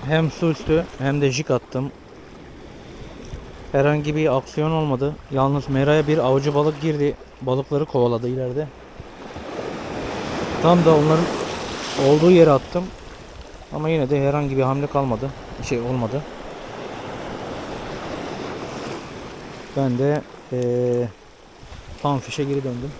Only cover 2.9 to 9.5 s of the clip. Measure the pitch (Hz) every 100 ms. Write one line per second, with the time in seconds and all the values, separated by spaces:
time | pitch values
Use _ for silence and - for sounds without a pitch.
2.9 | - - - - - - - - 139 139
3.9 | 151 147 151 151 131 - - 156 160 156
4.9 | 127 139 151 - 135 135 143 123 135 139
5.9 | 151 147 151 120 135 139 143 151 147 156
6.9 | 151 143 - - - 127 127 135 143 156
7.9 | 139 120 117 123 127 127 127 151 - -
8.9 | - - - - - -